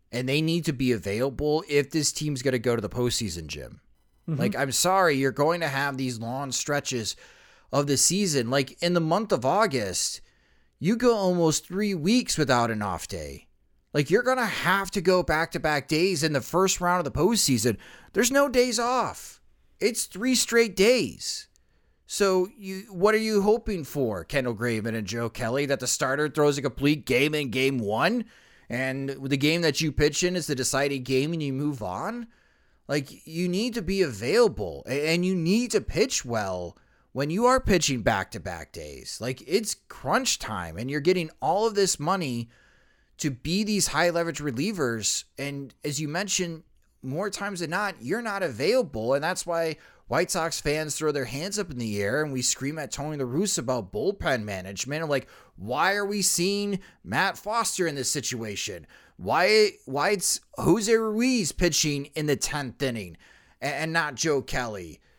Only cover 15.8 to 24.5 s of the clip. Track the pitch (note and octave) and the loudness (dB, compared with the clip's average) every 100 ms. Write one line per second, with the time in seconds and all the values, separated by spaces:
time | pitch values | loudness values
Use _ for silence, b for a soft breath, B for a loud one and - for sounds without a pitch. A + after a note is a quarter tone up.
15.8 | - D#3 F#3+ E3 D#3+ C#3+ - F3 F#3+ - | 0 2 2 2 0 0 0 2 2 2
16.8 | F3 F3+ D3 - F3+ A3+ - A#2+ A#2+ G#2 | 0 0 0 2 2 4 4 4 2 0
17.8 | B B B G3 A#3 C#4 C#4+ A#3+ B3+ A3+ | B B B 0 4 4 4 4 2 2
18.8 | A#3+ B3+ E3 - - - _ _ _ - | 0 0 -2 -6 -16 -20 _ _ _ -2
19.8 | G#3 A3 - F3+ B3+ B3 - A#3 A#3 F#3 | -2 -2 -6 -2 0 2 4 4 4 4
20.8 | G#3 B3 B2+ - - - - _ _ _ | 4 4 2 -4 -8 -8 -12 _ _ _
21.8 | _ _ - - G3+ F#3 F#3 - F#3+ F#3+ | _ _ -8 0 2 4 0 -4 -10 -10
22.8 | A3+ F#3 G#3 A3 A3 G#3 G3+ A3+ A3 F#3+ | -10 2 4 4 4 4 4 2 2 -4
23.8 | C3+ D3 A#2+ F#2+ E2 C#3+ B2 | -4 -2 0 -2 -2 -2 0